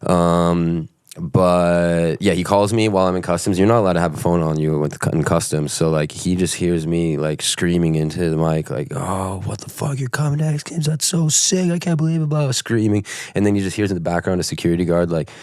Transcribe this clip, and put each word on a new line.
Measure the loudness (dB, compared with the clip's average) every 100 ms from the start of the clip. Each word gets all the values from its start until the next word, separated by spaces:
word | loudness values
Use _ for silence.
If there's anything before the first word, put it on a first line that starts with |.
Um, | 2 2 4 4 4 2 0 -2 -6 _ _ -10
but | -2 2 4 4 4 2 2 2 0 0
yeah, | 0
he | 0
calls | 2 2 2
me | 2 2
while | 4 2
I'm | 0
in |
customs. | 0 -2 0 2
You're | 4
not | 4
allowed | 4
to | 2
have | 0
a | -2
phone | 0 2
on | 2 0
you | 0 0
with | -2 -2
cu-, | -2
in | -2
customs. | 0 0 0 -4 -4
So, | 0 0
like, | 0 -2
he | -4 -4 0
just | -2
hears | -2 -2 0 0
me, | -2 0 0
like, | -2 -2
screaming | -4 -2 0 2 2 2
into | -2 -2 -2
the | 0
mic, | 0 0 -2
like, | -6 -6
Oh, | -6 -4 -4 -4 -6
what | -8 -10
the | -12
fuck? | -8 -6 -4
You're | -6
coming | -4 -2 0
to |
X | -2 -4
Games? | -6 -4 -2
That's | -2
so | -2 0 0
sick. | 2 2 2 0
I | 0
can't | -2 0
believe | 0 0
it, | 0
blah, | 0 0
screaming. | -2 -2 0 2 0 -2 -12 -6
And | 0
then | 2 2
he |
just | 0
hears | 0 0
in | 0
the |
background | 0 -2 0 -2
a |
security | -2 -2 0 2
guard, | 2 2 2
like | 0 -4 -10